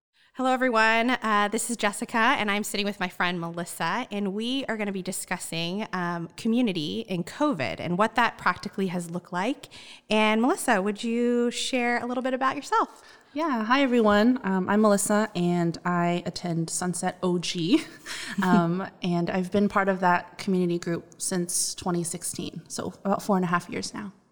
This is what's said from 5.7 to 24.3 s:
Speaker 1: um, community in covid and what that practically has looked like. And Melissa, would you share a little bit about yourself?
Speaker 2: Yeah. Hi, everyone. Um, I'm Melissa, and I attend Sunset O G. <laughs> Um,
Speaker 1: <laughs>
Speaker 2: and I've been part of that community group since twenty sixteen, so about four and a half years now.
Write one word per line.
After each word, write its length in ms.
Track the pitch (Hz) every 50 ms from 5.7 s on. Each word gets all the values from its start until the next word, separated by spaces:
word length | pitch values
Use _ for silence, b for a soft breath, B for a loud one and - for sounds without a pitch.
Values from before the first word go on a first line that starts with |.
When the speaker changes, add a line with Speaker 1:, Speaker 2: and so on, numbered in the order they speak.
| 185 208 220 - 185
Speaker 1:
um, 340 | 185 175 175 175 170 165 - -
community 680 | - - 226 226 247 247 202 180 170 147 170 196 226 - -
in 160 | 185 170 -
covid 520 | - - - 302 302 220 147 123 92 82 -
and 160 | - 165 175
what 200 | 180 214 233 -
that 200 | 254 233 - -
practically 520 | - - 190 180 - - 202 - 202 190 180
has 220 | 175 180 170 170
looked 220 | 170 180 - -
like. 360 | 180 175 196 247 294 - - B B B B B B B _ -
And 320 | 214 214 214 214 220 220
Melissa, 400 | 233 285 392 - - 277 220 185
would 200 | 190 208 202 -
you 480 | 240 233 233 240 240 240 240 240 240 240
share 480 | 240 - - - 262 247 240 240 240 233
a 40 | 240
little 160 | 240 247 254
bit 120 | 240 262 254
about 200 | 247 262 269 -
yourself? 480 | 285 - - 440 440 320 - - - B B B B B _
Speaker 2:
Yeah. 320 | - 285 330 311 254 220 214
Hi, 160 | 220 254 285
everyone. 560 | 277 247 247 240 214 208 208 208 220 247 254 - -
Um, 240 | 190 190 185 185 -
I'm 140 | 202 214
Melissa, 480 | 214 208 202 202 - - 208 208 220 - -
and 440 | 180 175 175 175 175 170 170 165 - -
I 360 | 180 175 175 175 175 175 175 -
attend 420 | 175 - - - 175 165 165 165 -
Sunset 480 | - - 180 185 170 - 185 180 - -
O 160 | - 180 180 175
G. 440 | 165 - - 175 160 180 277 330 - B
<laughs> 60 | B B B B B B B B B 202
Um, 440 | 185 185 175 175 170 170 175 190 190 - -
Speaker 1:
<laughs> 80 | -
Speaker 2:
and 280 | - 175 175 170 170 -
I've 200 | - 185 180 180
been 160 | - 202 208 202
part 180 | - 202 190 196
of 120 | 190 185
that 360 | 185 180 175 175 - - -
community 420 | - - 202 185 180 180 175 170 175
group 280 | - 175 170 170 - - -
since 580 | - - - 190 180 175 175 - - - - -
twenty 300 | - - 190 175 175 165
sixteen, 560 | 165 - 170 - - - - 185 - - 160 - -
so 240 | - - - 185 - - -
about 180 | 196 202 185
four 140 | - - 196
and 80 | 185 180
a 40 | 170
half 220 | 175 175 - -
years 240 | - 190 202 - -
now. 180 | 214 208 196 - _ _ _